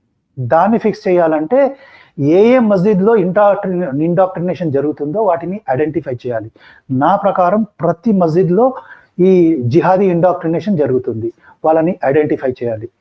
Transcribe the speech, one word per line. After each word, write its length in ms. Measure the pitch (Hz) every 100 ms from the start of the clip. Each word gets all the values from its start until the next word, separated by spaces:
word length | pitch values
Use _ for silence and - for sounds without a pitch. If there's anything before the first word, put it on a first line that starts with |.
| _ _ _ -
దాన్ని 380 | 123 160 196 226
ఫిక్స్ 300 | 220 196 196
చేయాలంటే 680 | 180 165 156 156 262 269 277 - - _ -
ఏ 360 | 143 175 226 254
ఏ 40 |
మస్జిద్లో 560 | 220 202 185 202 196 233
ఇండాక్ట్రినే-, 840 | 180 185 208 190 190 180 175 135
ఇండాక్ట్రినేషన్ 720 | 165 175 185 185 180 147 170
జరుగుతుందో 500 | 139 143 147 147 190
వాటిని 400 | 214 165 170 202 -
ఐడెంటిఫై 440 | 131 156 156 143
చేయాలి. 380 | 120 123 117 110 - - - _
నా 240 | 131 151 196
ప్రకారం 480 | 202 185 175 208
ప్రతి 480 | 226 _ 165 170 233
మస్జిద్లో 600 | 196 170 160 170 180 254 254 - - _ -
ఈ 440 | 185 185 165 160 120
జిహాదీ 400 | 151 160 190 196
ఇండాక్ట్రినేషన్ 720 | 170 180 175 165 165 208 180
జరుగుతుంది, 560 | 139 127 127 110 117 - _ _ 156
వాళ్ళని 300 | 160 160 185 131
ఐడెంటిఫై 460 | 147 151 156 135
చేయాలి. 380 | 127 120 110 110 -